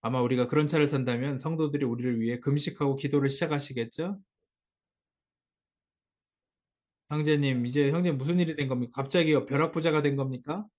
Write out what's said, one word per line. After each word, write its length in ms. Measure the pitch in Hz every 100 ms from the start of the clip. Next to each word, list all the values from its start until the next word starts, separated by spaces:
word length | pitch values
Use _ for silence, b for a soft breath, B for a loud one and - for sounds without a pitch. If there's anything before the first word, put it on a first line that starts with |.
아마 200 | 113 131
우리가 260 | 123 127 123
그런 200 | 147 151
차를 200 | 160 147
산다면 500 | 147 127 120 135 135
성도들이 460 | 160 160 156 147
우리를 360 | 131 120 123 117
위해 200 | 113 120
금식하고 560 | - 143 - - 143 135
기도를 340 | 139 143 135
시작하시겠죠? 920 | 135 160 147 139 127 117 - 170 196 _ _ _ _ _ _ _ _ _ _ _ _ _ _ _ _ _ _ _ _ _ _ _ _ _ _ _ _ _
"형제님, 560 | 151 151 147 143 127 120
이제 260 | 139 139
형제님 260 | 160 180 143
무슨 220 | 135 175
일이 160 | 170 151
된 120 | 135
겁니까? 240 | 127 120 -
갑자기 320 | 139 180 160
벼락부자가 680 | 147 - 139 160 165 160 156
된 120 | 143 139
겁니까?" 520 | 135 127 143 170 214